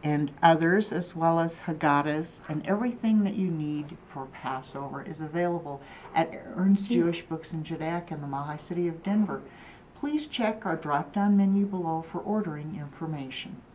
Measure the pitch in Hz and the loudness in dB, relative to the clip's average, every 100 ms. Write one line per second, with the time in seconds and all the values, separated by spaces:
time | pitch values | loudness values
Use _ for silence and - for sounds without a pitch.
0 | 151 147 147 - 165 160 165 190 214 - | 2 2 0 6 6 8 6 2 2 -4
1 | 175 175 165 165 165 165 - 156 156 143 | -4 0 2 4 0 -4 -6 0 4 4
2 | 151 151 160 - - 151 151 202 240 233 | 4 -2 -4 -10 -6 -6 0 0 0 0
3 | 220 214 196 - 185 165 151 151 147 - | 4 4 4 2 0 0 -2 -4 -6 -12
4 | - 143 131 - 131 131 - 139 143 139 | -14 -12 -12 -10 -6 -6 -8 -10 -8 -8
5 | - 151 156 165 175 170 143 139 - - | -10 -10 -6 0 0 0 -4 -12 -14 -18
6 | - - 165 - - - 190 196 - 233 | -2 0 0 -4 -10 2 6 6 4 4
7 | 170 165 - 160 - 165 156 160 160 175 | 4 0 -4 -8 -6 -6 -6 -4 -2 -4
8 | 170 151 143 139 147 151 - 170 175 165 | -4 -8 -6 -6 -6 -8 -6 -2 -2 -2
9 | - 208 202 - - - - - - - | 0 2 2 -2 -10 -20 -20 -20 -20 -8
10 | 285 302 - - 226 214 196 160 151 147 | -2 -2 -4 -2 0 0 -4 -4 0 -2
11 | 170 202 202 202 196 196 202 190 165 160 | 0 2 6 6 6 4 2 0 -2 -2
12 | 165 175 - 214 175 151 151 160 143 - | -4 -8 -2 -2 -2 -6 -8 -8 -10 -8
13 | 165 156 131 - - - - | -6 -6 -6 -10 -12 -14 -16